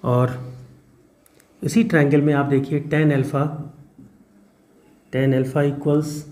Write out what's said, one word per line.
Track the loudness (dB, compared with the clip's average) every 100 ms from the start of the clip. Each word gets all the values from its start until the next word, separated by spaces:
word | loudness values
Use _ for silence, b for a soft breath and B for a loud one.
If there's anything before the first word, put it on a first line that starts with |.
और | 0 2 0 -2 -14 -18 -20 -20 _ _ _ _ _ _ _ _
इसी | -2 0
triangle | 2 4 4 4
में | 2
आप | 0 2
देखिए | 0 0 -6 -2
tan | 0 2
alpha, | 2 0 -2 -4 -6 -14 -18 -20 -20 -20 _ _ _ _ _ _ _ _ _ _
tan | -2 2 2
alpha | 0 0 0
equals | 0 0 0 0 -8 -12